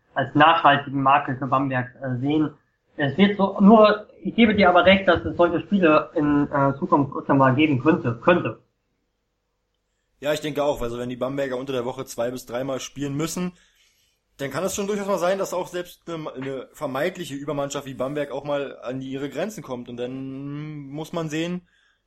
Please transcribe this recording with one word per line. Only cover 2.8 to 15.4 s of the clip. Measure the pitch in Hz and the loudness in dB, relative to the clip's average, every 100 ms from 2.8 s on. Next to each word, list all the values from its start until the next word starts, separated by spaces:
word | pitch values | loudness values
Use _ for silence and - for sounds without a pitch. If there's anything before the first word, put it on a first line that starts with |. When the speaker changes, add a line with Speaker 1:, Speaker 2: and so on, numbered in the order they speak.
| _ - | _ -4
Speaker 1:
Es | 139 185 | -2 2
wird | 202 202 | 2 4
so, | 196 - | 0 6
nur, | 202 226 214 - - - | 8 10 8 4 -4 -10
ich | 180 - | -2 4
gebe | 226 | 4
dir | 202 180 | 6 6
aber | 175 180 | 6 6
recht, | 196 - | 6 4
dass | 165 160 | 2 0
es | - | 2
solche | 175 170 | 2 2
Spiele | - 202 165 151 - | 0 2 4 4 2
in, | - 147 147 143 | -2 2 2 0
äh, | 147 139 135 | 0 0 0
Zukunft | 185 147 139 - | 0 0 0 -4
öfter | - | 0
mal | 139 131 127 | 4 4 4
geben | 156 127 | 2 2
könnte, | 156 175 123 117 | 2 2 0 0
könnte. | 175 175 117 - _ _ _ _ _ _ _ _ _ _ _ _ _ _ _ _ | 2 2 0 -10 _ _ _ _ _ _ _ _ _ _ _ _ _ _ _ _
Speaker 2:
Ja, | 139 | -4
ich | 151 | -4
denke | 156 143 | -4 -2
auch, | 143 120 | -2 -2
also | 120 120 | -4 -6
wenn | 123 | -8
die | 123 | -6
Bamberger | 127 139 139 123 | -4 -4 -4 -4
unter | 135 | -4
der | 131 120 | -4 -4
Woche | 127 127 | -6 -8
zwei | - 120 | -6 -6
bis | 127 - | -6 -8
dreimal | 117 139 127 | -6 -4 -6
spielen | - 135 143 139 | -8 -8 -6 -4
müssen, | 160 180 180 - _ _ _ _ _ _ _ - | -4 -4 -6 -8 _ _ _ _ _ _ _ -10
dann | 139 | -8
kann | 139 | -4
es | 185 202 | -4 -4
schon | 196 | -4
durchaus | 208 196 | -4 -2
mal | 185 | -2
sein, | 175 | 0
dass | 196 | 0